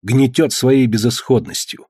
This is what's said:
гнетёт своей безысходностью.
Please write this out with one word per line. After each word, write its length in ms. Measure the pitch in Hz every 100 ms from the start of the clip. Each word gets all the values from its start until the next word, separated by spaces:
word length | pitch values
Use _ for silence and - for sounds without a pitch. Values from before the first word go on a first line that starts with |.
гнетёт 520 | 98 127 131 147 147
своей 320 | - 127 135 123
безысходностью. 1040 | 107 120 117 - 123 - - - - -